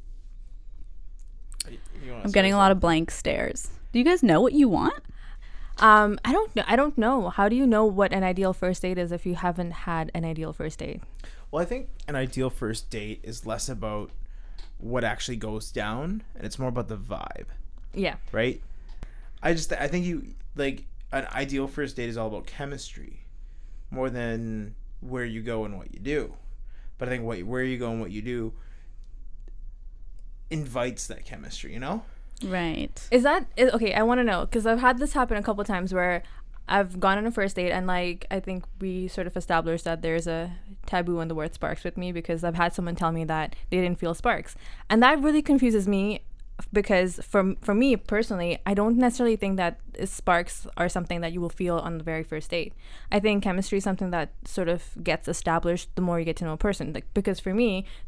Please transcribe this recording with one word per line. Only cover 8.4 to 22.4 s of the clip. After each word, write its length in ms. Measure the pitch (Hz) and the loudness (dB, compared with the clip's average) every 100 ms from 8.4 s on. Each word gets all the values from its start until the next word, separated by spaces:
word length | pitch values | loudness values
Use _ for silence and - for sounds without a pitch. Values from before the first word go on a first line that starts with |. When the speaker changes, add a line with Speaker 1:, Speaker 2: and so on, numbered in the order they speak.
| 190 | 2
Speaker 3:
first 300 | 185 185 180 | 2 0 0
date 160 | 185 185 | 0 -2
is 140 | 175 | -2
if 120 | 175 | -2
you 120 | 185 170 | -2 0
haven't 340 | 180 170 170 | 0 -2 -4
had 400 | 170 - 165 160 | -6 -4 -2 -2
an 100 | 165 | -4
ideal 280 | 165 160 160 | -4 -4 -6
first 280 | 156 160 - | -6 -6 -6
date? 200 | 147 151 - - - - - | -8 -8 -10 -12 -12 -12 -6
Speaker 1:
Well, 100 | 147 | -2
I 20 | |
think 240 | 175 247 262 - - | -2 -2 -6 -6 -4
an 80 | 139 | -2
ideal 340 | 131 127 131 | -2 -2 -2
first 400 | - 110 110 - | -2 -4 -4 -6
date 300 | 113 104 107 | -6 -6 -8
is 240 | - 113 - | -10 -8 -6
less 220 | 120 - | -4 -4
about 420 | 113 110 107 104 - - - - - - - | -4 -4 -4 -6 -8 -8 -10 -10 -10 -10 -8
what 260 | 110 123 | -4 0
actually 320 | 113 123 - 117 | 0 -2 -4 -4
goes 340 | 107 107 - | -4 -6 -6
down, 540 | 120 104 117 156 214 - | -4 -2 -2 -4 -4 -6
and 100 | - | -8
it's 140 | - - | -8 -4
more 120 | 127 | -2
about 180 | 123 113 | -2 -4
the 80 | 104 | -6
vibe. 500 | 98 101 50 50 - - - - - | -6 -6 -6 -8 -8 -8 -8 -10 -8
Speaker 3:
Yeah. 240 | - 170 - - | -4 -2 -4 -4
Speaker 1:
Right? 280 | 107 123 - - - - - - - - - | 0 0 -2 -8 -10 -10 -10 -10 -10 -12 -2
I 80 | 160 | 0
just, 180 | 165 156 | 2 0
I 140 | - 147 | -2 0
think 180 | 175 180 | 0 0
you, 180 | 165 - - - - | -2 -6 -10 -8 -2
like, 300 | 139 135 - - - | -2 -2 -8 -10 -6
an 160 | 135 127 | -4 -4
ideal 360 | 135 139 139 135 | -4 -2 -2 -2
first 260 | 151 135 | -4 -6
date 140 | 127 117 | -4 -4
is 80 | 117 | -4
all 100 | 110 | -4
about 200 | 101 | -6